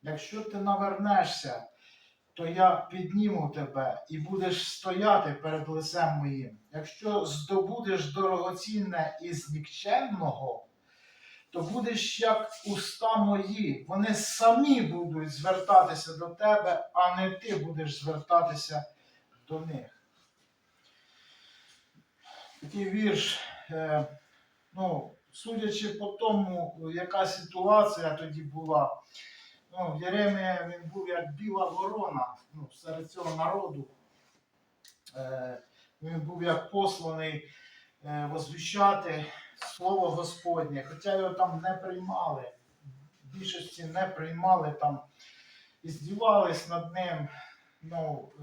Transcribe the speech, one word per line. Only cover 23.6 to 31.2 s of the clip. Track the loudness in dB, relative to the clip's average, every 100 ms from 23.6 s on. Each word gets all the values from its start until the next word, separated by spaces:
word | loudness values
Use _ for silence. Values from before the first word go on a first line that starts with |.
| -8
е, | -4 0 0 0 -8 _ _ _ _ _
ну, | -4 -2 -2 -6 -16 _
судячи | -16 -8 -4 -2 -2 -4
по | -4 -6
тому, | 0 2 4 2 -2 -6 -6 -8
яка | -6 -2 0 0
ситуація | 0 -8 -2 6 8 8 2 -4
тоді | -4 -6 -8
була, | -10 -8 2 2 2 -2 -12 -20 -20 -20 -20 -20 _
ну, | -6 -4 -4
Єремія, | -2 2 4 4 0 0 -4
він | -8 -12
був | -8 -4
як | -4